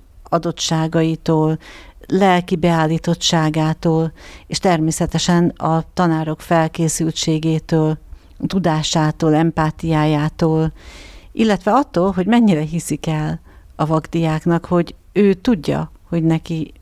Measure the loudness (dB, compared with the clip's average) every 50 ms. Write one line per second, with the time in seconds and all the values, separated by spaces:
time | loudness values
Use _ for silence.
0 | -16 -20 -20 -20 -6 -4 -4 -2 -2 -4 -6 -6 -4 -2 -2 -2 0 0 0 0
1 | 0 0 -2 -2 0 0 2 2 2 0 0 -4 -6 -14 -20 -20 -20 -20 -20 -20
2 | -6 -2 0 2 4 4 4 2 0 -2 -2 0 0 2 2 2 2 0 0 -2
3 | -2 -2 -2 -2 -2 0 0 0 0 0 0 0 0 0 -2 0 0 0 2 2
4 | 0 -2 -4 -10 -18 -20 -20 -20 -12 -10 -6 -2 0 2 2 2 0 0 0 -2
5 | -2 -2 -2 -2 0 2 2 2 2 2 0 -2 -2 0 0 -2 -2 -4 -2 -2
6 | 0 0 0 -2 -2 -4 -6 -8 -4 0 2 2 2 0 0 -2 -2 -2 -2 -2
7 | -4 -4 -4 -4 -2 -2 -2 0 0 -2 -2 -2 -2 0 0 2 2 0 -2 -4
8 | -8 -16 -20 -20 -20 -20 -10 -8 -6 -4 -2 -2 0 0 0 -2 -2 -2 0 0
9 | 0 0 0 0 0 2 2 2 2 0 0 0 -2 -2 -4 -4 -4 -2 0 2
10 | 2 2 2 0 -2 -2 -2 -2 0 0 2 0 0 -2 -4 -8 -16 -20 -20 -20
11 | -20 -20 -20 -20 -20 -10 -4 0 0 0 0 0 0 2 2 2 2 0 0 0
12 | 0 0 0 0 2 2 4 4 4 4 2 2 0 -4 -6 -6 -4 -6 -6 -6
13 | -4 -4 -2 -2 -2 -4 -6 -8 -10 -18 -20 -20 -20 -12 -6 -4 -2 0 0 -2
14 | -2 -2 -2 -2 0 0 -2 0 0 0 0 0 0 0 0 0 0 -2 -8 -18
15 | -20 -4 0 2 2 2 2 2 0 0 0 0 -2 -4 -4 -4 -6 -8 -12 -18
16 | -10 -6 -2 0 0 0 0 0 -2 -6 -8 -8 -8 -10 -12 -18